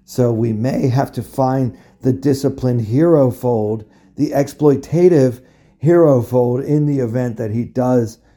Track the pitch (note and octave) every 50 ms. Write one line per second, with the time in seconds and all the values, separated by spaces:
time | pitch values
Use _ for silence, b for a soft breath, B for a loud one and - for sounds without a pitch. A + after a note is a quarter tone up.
0 | b - - - B2 A#2+ A#2 A2 A2+ A#2 A2 G#2+ A2+ C3 - - - C3+ A#2 C3+
1 | C3+ - - - A2 - - - C3 C3 C3 C3+ C3+ A#2+ B B B B B B
2 | - C3 C3 C3+ - D3 C#3 C#3 - C3+ C3+ - B2 B2+ B2 A#2+ A2+ G2+ A2+ C3+
3 | D#3+ F3 E3 D3+ C3+ B2+ A#2 - - B2 B2 A2 G#2+ G#2 A2 A2 G#2 b b b
4 | b b b - C#3+ D3 - C#3 C#3+ - - - D3 D3 C#3+ C#3 - - - E3
5 | F3 F3+ F3 D3 C3 B2+ A#2+ - b b b b b b b b - D3 E3+ E3+
6 | E3 D3+ C#3 B2 A2 - B2 B2+ B2 B2 B2 B2+ C#3 - D3 D3+ D3 D3 C#3+ C3+
7 | B2 A2+ A2 B2+ B2+ B2 A2 A2 A#2 G#2+ G#2 A#2 A#2+ G2 - B2 B2 B2+ B2+ B2
8 | A#2 G#2+ - - _ _ _